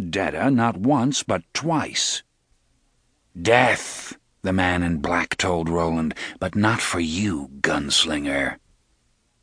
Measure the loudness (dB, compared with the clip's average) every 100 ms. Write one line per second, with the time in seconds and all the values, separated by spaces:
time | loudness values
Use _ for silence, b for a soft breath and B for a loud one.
0 | 0 -2 -2 0 2 4 2 2 2 4
1 | 2 0 -2 -2 -2 -6 -2 0 -2 -4
2 | -2 -4 -8 _ _ _ _ _ _ _
3 | _ _ _ -4 4 4 4 0 -4 -12
4 | -14 -18 _ _ -2 0 2 2 0 0
5 | 0 -2 -2 -2 0 0 0 0 2 0
6 | -2 -4 B B -4 2 2 2 -2 -2
7 | -2 0 -2 -2 -6 -4 -2 0 0 0
8 | 2 -2 -2 -2 -2 -6 _ _ _ _
9 | _ _ _ _